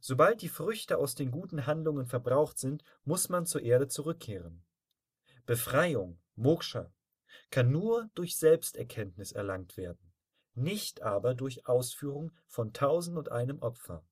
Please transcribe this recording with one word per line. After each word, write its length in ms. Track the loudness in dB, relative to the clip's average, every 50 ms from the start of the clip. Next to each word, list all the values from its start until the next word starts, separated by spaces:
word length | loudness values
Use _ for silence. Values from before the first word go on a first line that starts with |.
Sobald 400 | -6 -2 6 6 6 6 6 2
die 80 | -4 -10
Früchte 480 | -8 -4 -4 -2 -2 -4 -2 -2 0
aus 160 | 0 0 0 -2
den 160 | -4 -4 -2
guten 380 | -4 -4 -6 -6 -6 -4 -2
Handlungen 400 | -2 -2 0 0 -2 -2 -2 -4
verbraucht 500 | -2 -4 -2 0 2 4 4 4 2 0
sind, 260 | -6 -4 -4 -4 -6 _ _ _ _ -4
muss 260 | -2 -2 -2 0 0
man 160 | -2 -2 -2
zur 160 | -2 -2 -2
Erde 260 | 4 4 6 6 4
zurückkehren. 800 | 2 -2 -4 -4 -4 -6 -6 -8 -10 -10 -10 -10 -12 -16 -18 _ _ _ _ _ _ _ _ _ _ _ _ _ _ _ _ -4
Befreiung, 760 | -4 -2 -2 -2 0 2 4 4 4 2 -2 -2 -6 -10 _ _ _ -6
Moksha, 560 | 0 4 4 4 4 0 -6 -8 -8 -8 -10 _ _ _ _ _ _ _ _ -20 -20 _ -2
kann 200 | 2 4 4 4
nur 380 | 4 4 2 2 2 0 0 -4 -6
durch 220 | -6 -6 -4 -2
Selbsterkenntnis 960 | 4 6 6 6 6 4 -6 -8 -8 -10 -8 -6 -6 -6 -6 -8 -12 -12 -8
erlangt 460 | -6 -6 -4 -4 -4 -6 -8 -10 -10
werden, 340 | -10 -8 -8 -10 _ _ _ _ _ _ _ _ _ _ _ -6
nicht 480 | -4 -2 -2 -2 -4 -6 -8 -10 -4 -2
aber 320 | 0 0 2 2 2 0
durch 320 | 0 -2 -6 -6 -6 0
Ausführung 640 | 2 2 2 2 0 -6 -6 -6 -6 -6 -6 -8 -8 -10 _ _
von 260 | _ -4 -4 -4 -4 -2
tausend 440 | 0 2 4 4 2 0 -2 -4
und 140 | -6 -4 -2
einem 280 | -2 -2 -2 -2 -4 -4
Opfer. 440 | -4 -6 -6 -6 -12 -12 -12 -12 -14 _